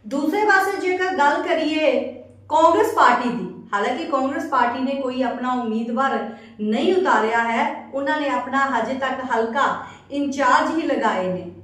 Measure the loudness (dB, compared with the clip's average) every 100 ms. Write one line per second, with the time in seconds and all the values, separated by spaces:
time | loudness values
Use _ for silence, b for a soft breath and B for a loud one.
0 | -6 -2 -2 0 4 4 2 -2 -2 0
1 | -2 2 2 2 0 0 0 2 2 2
2 | -2 -12 -20 -20 0 4 6 6 2 4
3 | 4 4 -2 -4 -8 -10 -6 -4 -2 -4
4 | -2 -2 -2 -4 -2 0 0 0 -2 -2
5 | -4 -2 -2 -2 -2 -2 -2 -4 -2 0
6 | 0 -2 -6 B B -6 -2 2 2 2
7 | 2 2 2 0 0 0 -2 -4 -8 -4
8 | -2 -2 -2 -2 -2 0 0 0 -2 -2
9 | -4 -4 -2 0 0 0 0 -2 B B
10 | -8 -4 -2 0 4 4 2 0 0 0
11 | 0 0 -2 -4 -8 -16